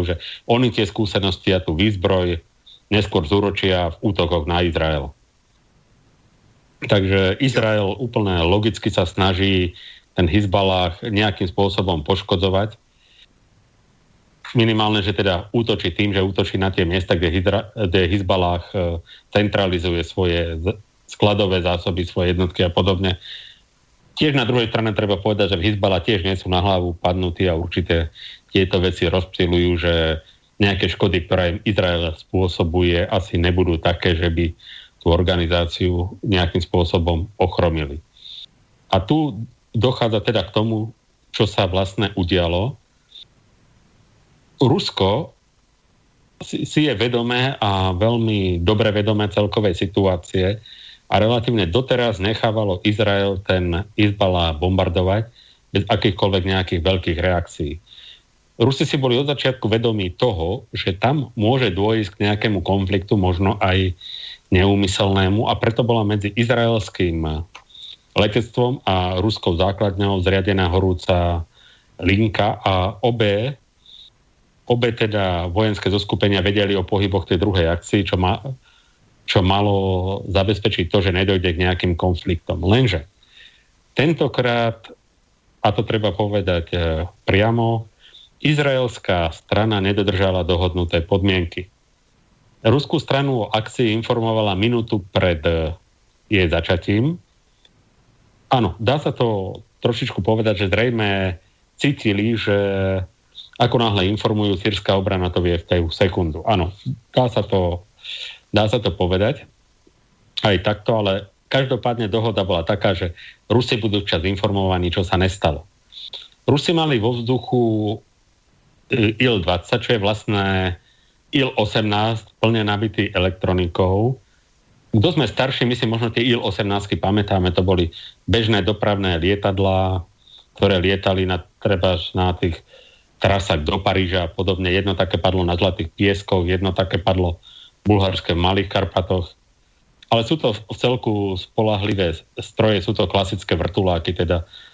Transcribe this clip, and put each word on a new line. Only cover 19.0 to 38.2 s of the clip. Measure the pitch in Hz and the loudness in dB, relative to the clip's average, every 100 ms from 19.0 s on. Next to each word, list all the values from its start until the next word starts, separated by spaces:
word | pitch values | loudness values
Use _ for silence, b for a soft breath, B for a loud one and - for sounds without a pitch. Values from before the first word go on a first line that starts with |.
| - B B | -10 B B
centralizuje | 104 104 92 98 90 87 85 | -2 0 0 0 0 -2 -2
svoje | 80 - 90 85 85 82 | -4 -2 0 0 -2 -4
z-, | 85 - - _ - | -4 -6 -10 _ -18
skladové | - 104 101 101 92 | 0 2 2 0 0
zásoby, | 87 87 98 90 87 | 0 -2 -2 -4 -4
svoje | - 90 | -2 0
jednotky | 87 92 - | 0 -2 0
a | 90 | -2
podobne. | 85 95 92 95 90 B B B B B _ _ _ _ - | 0 0 0 -2 -4 B B B B B _ _ _ _ -2
Tiež | 151 139 | 0 2
na | 117 | 2
druhej | 123 110 | 0 0
strane | 117 113 101 | 0 -2 0
treba | 104 95 | 0 0
povedať, | 107 104 98 90 | 0 0 0 0
že | |
v | 101 | 0
Hizbala | 104 101 92 | 0 0 0
tiež | - 104 | 0 0
nie | 92 92 | 0 -4
sú | - | -2
na | 90 | 0
hlavu | 98 95 87 85 | 2 2 0 -2
padnutí | 90 92 90 82 92 | -2 0 -2 0 0
a | 82 | 0
určite | 85 - 90 85 82 B B B B | -2 -4 0 0 -2 B B B B
tieto | 98 92 95 | 0 2 0
veci | 90 85 87 | 0 0 0
rozptýľujú, | 92 87 - 90 87 87 87 | 0 -2 -2 0 2 2 2
že | 85 85 80 78 b b b - | 0 0 0 -2 b b b 0
nejaké | 101 95 101 | 0 2 -2
škody, | - 104 90 - | 0 0 0 0
ktoré | 92 87 85 | 0 0 -2
im | |
Izrael | - 98 92 85 85 80 | -2 0 2 0 -2 -6
spôsobuje, | - 92 92 - 85 87 90 85 - | -4 -2 0 0 0 2 2 2 0
asi | 101 87 85 | -2 -2 0
nebudú | 87 90 87 82 | 2 2 2 0
také, | 87 85 95 80 | 0 0 0 0
že | 87 | 0
by | 82 82 - B B B _ | 0 -2 -4 B B B _
tú | 85 | 0
organizáciu | 85 90 90 82 87 82 - 92 87 87 - | 2 2 0 0 0 -2 -2 -2 -2 -4 -6
nejakým | 143 92 85 92 | -2 0 0 -2
spôsobom | 85 90 85 92 85 82 82 - | -2 0 0 0 0 -2 -4 -2
ochromili. | 87 - 87 80 71 73 - B | -2 0 0 0 -4 -10 -16 B